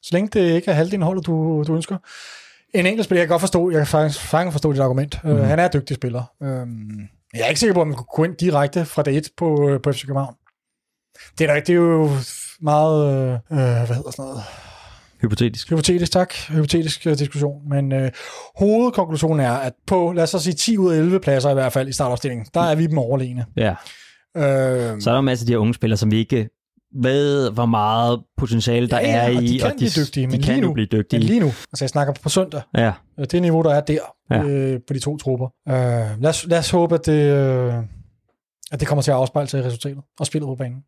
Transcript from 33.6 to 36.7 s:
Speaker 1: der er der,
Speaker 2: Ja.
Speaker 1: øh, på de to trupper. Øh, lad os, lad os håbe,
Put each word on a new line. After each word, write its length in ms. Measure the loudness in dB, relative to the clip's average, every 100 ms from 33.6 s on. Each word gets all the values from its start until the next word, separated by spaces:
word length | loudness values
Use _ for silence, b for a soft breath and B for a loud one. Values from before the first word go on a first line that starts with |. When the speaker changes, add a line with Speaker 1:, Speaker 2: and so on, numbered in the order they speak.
Speaker 1:
der 120 | 4
er 80 | 2
der, 180 | 0 -2 -4 -18 _
Speaker 2:
Ja. 120 | 0
Speaker 1:
øh, 360 | 0 0 0 -2 -4
på 60 |
de 60 | -6
to 180 | -4 -6
trupper. 300 | -4 -4 -4 _ -4
Øh, 40 | 0 0 0 -2 0
lad 40 | 0
os, 160 | 0 0
lad 120 | 0
os 100 |
håbe, 260 | 2